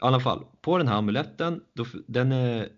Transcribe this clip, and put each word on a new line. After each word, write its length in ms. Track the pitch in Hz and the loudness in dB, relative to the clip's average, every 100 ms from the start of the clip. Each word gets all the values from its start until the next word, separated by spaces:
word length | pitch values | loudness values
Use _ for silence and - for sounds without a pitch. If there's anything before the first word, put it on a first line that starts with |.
alla 200 | 127 127 | 2 2
fall, 240 | 127 95 - _ | 2 -2 -6 _
på 180 | - 180 | 0 2
den 100 | 139 | 2
här 80 | 104 | 2
amuletten, 640 | 107 113 156 - 170 170 - | 2 0 -2 -4 -4 -4 -8
då 100 | - | -10
f-, 200 | 120 - - | -8 -10 -4
den 260 | 117 127 | 0 2
är 360 | 131 127 117 104 | 2 0 -2 -6